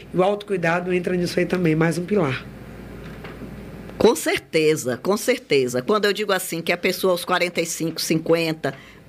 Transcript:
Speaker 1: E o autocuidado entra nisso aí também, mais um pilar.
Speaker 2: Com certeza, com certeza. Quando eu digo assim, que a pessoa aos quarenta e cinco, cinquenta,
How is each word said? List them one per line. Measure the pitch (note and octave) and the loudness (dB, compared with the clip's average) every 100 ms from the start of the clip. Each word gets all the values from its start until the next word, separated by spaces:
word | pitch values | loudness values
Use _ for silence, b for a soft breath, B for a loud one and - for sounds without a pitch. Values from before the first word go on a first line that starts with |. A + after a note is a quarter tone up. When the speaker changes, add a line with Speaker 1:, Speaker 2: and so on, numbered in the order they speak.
| B | B
Speaker 1:
E | E3+ | 2
o | |
autocuidado | F#3 G#3 - F#3+ E3 F3 F3+ | 2 2 -2 -2 0 0 0
entra | F3+ F3 F3+ | -2 0 -2
nisso | E3+ - | 0 0
aí | F3 | 0
também, | F#3 F3 | 2 2
mais | D#3 D#3+ D#3+ | 4 2 0
um | |
pilar. | F3 G#3 C#3+ B2+ - - - - - - - - - - - - - - - - | 0 0 2 -2 -8 -16 -16 -16 -16 -14 -14 -14 -14 -14 -14 -14 -14 -14 -16 4
Speaker 2:
Com | G#3+ | 4
certeza, | D#4+ - - - D#3+ D#3 D3+ A#2 A#2+ | 4 0 -4 0 2 4 2 0 -4
com | - G#3 | 0 0
certeza. | - B3+ - C#3+ B2 B2 | 0 -2 2 2 2 0
Quando | C#3 G#3 | 0 2
eu | G3+ | 2
digo | G3 G#3 | 0 0
assim, | F#3+ - E3 | 0 -2 -6
que | E3 | -2
a | F3 | -2
pessoa | F#3 F#3 G3 | 0 0 2
aos | F3 | 2
quarenta | - F3+ F3 F3 | 2 2 2 0
e | |
cinco, | E3 - D#3+ D#3+ | -2 -2 -4 -2
cinquenta, | - D#3+ D#3+ E3 E3 D#3+ E3+ D#3+ B B | 0 0 4 4 4 0 -4 -4 B B